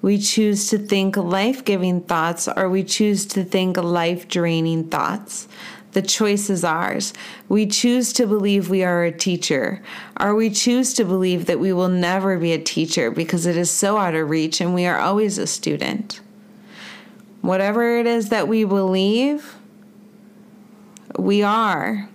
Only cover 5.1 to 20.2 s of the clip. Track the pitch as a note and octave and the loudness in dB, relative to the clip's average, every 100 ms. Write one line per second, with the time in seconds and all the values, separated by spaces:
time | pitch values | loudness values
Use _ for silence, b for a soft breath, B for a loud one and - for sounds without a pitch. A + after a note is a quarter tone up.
5.1 | G3+ - - - B B B B - G3 | -4 -8 -14 -14 B B B B -4 -2
6.1 | - G#3+ G3+ G#3 F#3+ E3+ D#3+ F3 - - | 0 2 0 0 0 0 0 -2 -4 -6
7.1 | - B B B G#3 G#3+ G#3 A#3+ B3 A#3 | -10 B B B 2 2 2 2 2 0
8.1 | - A#3 G#3+ G3+ G3 E3+ F#3+ F3+ F3 E3+ | 0 2 2 2 2 2 0 2 2 0
9.1 | E3 - F3 - C#3 A#2 F#3+ B B B | 0 -2 -2 0 0 0 -4 B B B
10.1 | - G3+ G#3 A3+ G3+ - B3 B3 - G3+ | -4 0 2 2 2 2 2 2 0 0
11.1 | F#3 F#3 F3+ E3+ E3 F#3 F3+ F#3 F3+ F3 | 2 2 0 0 0 2 2 2 2 2
12.1 | F#3+ F#3+ F#3 E3 D#3+ D#3+ - D#3+ D#3+ A#2 | 2 0 0 0 0 -2 -2 -2 0 0
13.1 | A2+ E3 F3+ E3 E3+ F3 - G3 G#3+ F#3 | -2 -2 0 0 0 0 0 0 2 0
14.1 | D#3+ D#3 D#3+ D#3 - F3 F3+ F3+ D3+ - | 0 0 0 0 -2 0 0 0 0 0
15.1 | G3+ G#3+ F#3 - - - - C2+ - - | 2 0 -2 -4 -4 -4 -4 -4 -4 -8
16.1 | - - - - B B B B B B | -12 -16 -20 -20 B B B B B B
17.1 | B - - F3+ F#3 G3 G#3+ A#3 A#3 A#3 | B -20 -6 -2 0 2 2 2 2 2
18.1 | A#3 G#3 A3 G3 A3 G#3+ G3 F#3+ F#3 G3 | 0 0 0 2 2 2 2 2 2 2
19.1 | A3 C4+ D4 - - - - - - - | 2 2 -2 -6 -20 -20 -20 -20 -20 -20
20.1 | - | -20